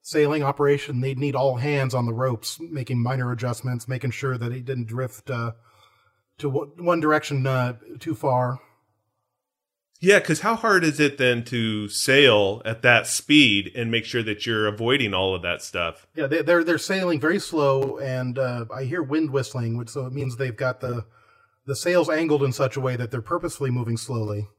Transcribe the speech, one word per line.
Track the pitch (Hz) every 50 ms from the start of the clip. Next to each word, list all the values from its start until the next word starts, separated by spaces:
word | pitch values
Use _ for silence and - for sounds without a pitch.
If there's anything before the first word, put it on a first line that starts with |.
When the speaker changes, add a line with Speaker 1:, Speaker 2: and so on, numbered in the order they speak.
Speaker 1:
sailing | _ - - 156 151 143 156 156 147
operation, | 135 135 - 147 139 143 139 - - 135 123
they'd | 127 135 135 127
need | 143 147 127
all | 127 131 139 127
hands | 120 127 147 147 139 135 127
on | 131 123 120
the | 117 113
ropes, | 113 131 131 120 110 - - - -
making | 165 170 165 143 123 - 135 120
minor | 117 120 131 127 127 123
adjustments, | 120 110 123 123 120 - - 127 127 120 - -
making | 131 120 - 127
sure | 113 - - 135 127 120
that | 120 120
it | 123 131 123
didn't | 123 135 123 117
drift, | 110 113 123 131 123 - - _ -
uh, | 127 117 117 113 110 _ _ _ _ _ _ _ _ _ _ _ _ _ _ _ _ _
to | - 143
w-, | 131 143 - - - 175
one | 175 170 175 165
direction, | 151 151 156 151 - - 147 135 131 135
uh, | 131 127 123 123 123 113 - - - 123
too | - - -
far. | - - 143 127 123 127 123 127 127 - _ _ _ _ _ _ _ _ _ _ _ _ _ _ _ _ _ _ _ _ _ _ _ _ _ _ _
Speaker 2:
Yeah, | - 185 202 196
'cause | - - 160 151
how | - 208 226
hard | 220 - 226 202 185 165
is | 160 143 139
it | 147 143 143
then | - 131 123 123 117 117
to | - 131 120 113 110 107 107 104 101
sail | - - - - 131 139 147 131 110 104 101 95 104 117 -
at | 110 113 113
that | - 123 120 113 -
speed | - - - - - 147 151 143 117 101 98 98 - -
and | 127 117 113
make | 117 117 110
sure | - - 120
that | 113 110 104 104 -
you're | 117 113 110 107
avoiding | 104 104 107 113 117 131 143 127 104 95
all | 92 95 95 92
of | 90
that | 85 87 87 -
stuff? | - - - 92 85 82 80 - _ _ _
Speaker 1:
Yeah, | - 147
they, | 135 147 170
they're, | 151 156 175 170
they're | 165 165 170 147
sailing | - - 196 190 185 180 165 139
very | 120 156 180 202
slow, | - - 170 156 143 139 135 135 135 135 135 -
and, | 139 131 131 127 127 127 120 131
uh, | 131 127 123 120 117 113 113
I | 131 135
hear | 123 160 180
wind | 160 127 147 156 160 147
whistling, | 131 139 123 - - 127 117 113 117 120
which, | 120 117
so | - 143 131
it | 127
means | 127 143 143 131 120
they've | 117 135 127 113
got | - 135 127 123 -
the, | - 127 120 117 107 _ _ _ _ _ _ _ _ _ _ _ _
the | - 135
sails | - - 175 180 180 165 170
angled | 156 156 165 160 151 143
in | 139 131
such | 120 - 143 127 -
a | 139
way | 131 131 123
that | 120 120 110
they're | 127 123
purposefully | 110 - 170 175 170 175 - - 143 131
moving | 123 123 120 113 117
slowly. | 113 - - 131 117 110 107 104 104 104 - _